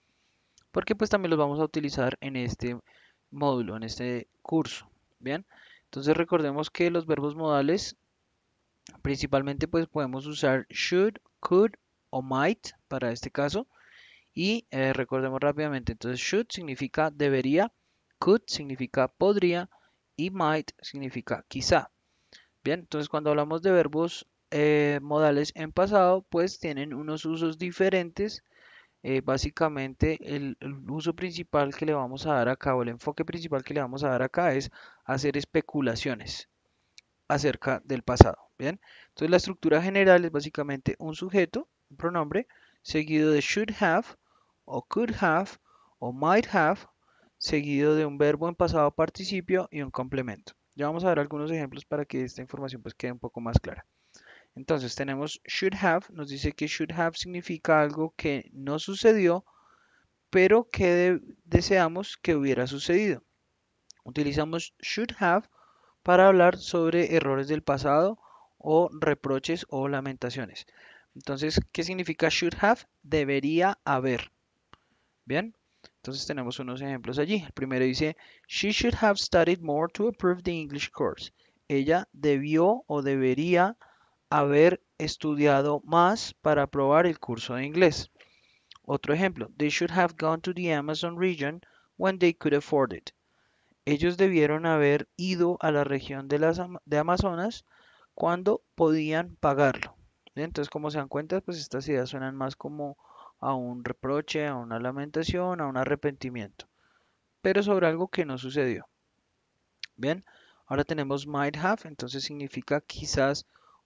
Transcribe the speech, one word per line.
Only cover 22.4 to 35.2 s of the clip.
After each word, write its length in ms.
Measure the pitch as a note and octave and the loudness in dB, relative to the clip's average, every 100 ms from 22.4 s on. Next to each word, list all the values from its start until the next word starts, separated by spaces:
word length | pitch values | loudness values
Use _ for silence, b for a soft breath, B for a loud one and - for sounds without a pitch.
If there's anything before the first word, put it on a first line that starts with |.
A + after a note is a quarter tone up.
| b _ | b _
Bien, 180 | C3 E3+ | -4 -4
entonces 280 | E3 D3+ C#3+ | -4 -6 -4
cuando 220 | D3+ D3+ | -2 0
hablamos 320 | D3+ D3 E3 | 0 0 0
de 80 | F#3+ | 4
verbos, 560 | F3+ D3 D3+ E3 - - _ - | 4 4 0 -2 -4 -18 _ -6
eh, 500 | D3 D3+ D3 D3 C#3+ | 2 4 4 4 0
modales 500 | C#3+ D3+ D3+ C#3+ D3+ | 0 2 4 2 0
en 180 | - D#3 | -6 -4
pasado, 500 | F3 G3+ G#3 F3+ F#3 - | 0 4 6 6 4 0
pues 300 | E3+ F#3 - | 0 0 -2
tienen 320 | E3 C#3 D3+ | -6 -6 -8
unos 320 | C#3 D3+ D#3 | -8 -8 -6
usos 340 | D#3+ D#3+ E3 D#3+ | -4 -2 -2 -4
diferentes. 840 | F3+ F3 F#3+ F#3+ F3 - G#3 - b b b b b _ | -4 0 2 2 -2 -4 -6 -6 b b b b b _
Eh, 200 | B2 C3+ | -4 -2
básicamente 960 | C3 C3+ D3 - D#3+ D3 C3+ C3 D#3 D#3 | 0 -2 -2 -2 -2 -2 -8 -2 -2 -2
el, 380 | - C#3+ C#3 - | -6 -8 -8 -8
el 300 | C#3 C#3 - | -12 -12 -10
uso 240 | D#3 D#3+ | -6 -6
principal 600 | E3 F#3 E3 E3+ D3+ C#3 | -6 -8 -10 -2 0 0
que 120 | - D#3 | -2 -2
le 80 | |
vamos 320 | D3 B2 C3+ D#3+ | -2 -4 -6 -2
a 80 | |
dar 160 | C#3 A#2 | 2 2
acá, 240 | C3 C#3+ | 0 -2
o 80 | B2+ | -2
el 80 | A#2 | -2
enfoque 340 | A#2+ D3 D3 | -6 -6 -6
principal 400 | E3 F3 D#3+ C#3 | -6 -8 -6 -6
que 80 | - | -4
le 80 | D3 | -4
vamos 240 | B2+ C3+ | -4 -4
a 60 | C#3+ | -2
dar 100 | B2 | 0
acá, 320 | B2+ - F3 | -2 0 0
es 180 | C3+ C3+ B B B - | 0 -4 B B B -6
hacer 320 | C3 | -2